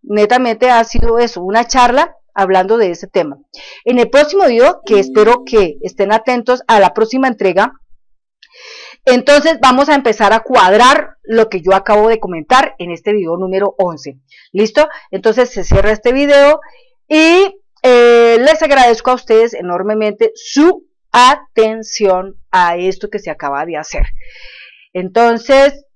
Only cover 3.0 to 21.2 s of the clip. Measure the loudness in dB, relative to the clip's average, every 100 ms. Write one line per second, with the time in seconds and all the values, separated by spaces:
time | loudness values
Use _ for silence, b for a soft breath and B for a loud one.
3 | -6 -6 -6 -10 _ B B B -4 -2
4 | 2 2 2 0 0 2 2 0 -2 -2
5 | 0 0 2 0 0 -2 -2 -6 -14 -6
6 | -2 -2 -2 -6 -4 -6 0 2 2 0
7 | -4 -2 -4 -2 -2 -2 -4 -6 _ -20
8 | _ _ _ _ B B B B B B
9 | 0 0 2 2 2 0 2 2 0 0
10 | 0 0 0 0 0 0 2 4 4 2
11 | -2 _ -4 -2 0 -2 0 -2 2 0
12 | 2 0 -4 -8 0 0 0 -8 -12 -10
13 | -4 -4 -4 -6 -4 -4 -4 -4 -6 -6
14 | -16 -20 _ b b -4 -2 0 -2 B
15 | B -4 -2 0 -2 -4 -2 0 2 0
16 | -2 0 2 4 4 2 b b b _
17 | _ 2 4 2 0 -4 _ _ 2 4
18 | 4 4 4 4 2 2 0 2 2 2
19 | -2 -4 0 2 2 -4 -8 -6 -4 -4
20 | -4 -2 -4 -4 -8 0 0 0 _ _
21 | _ 2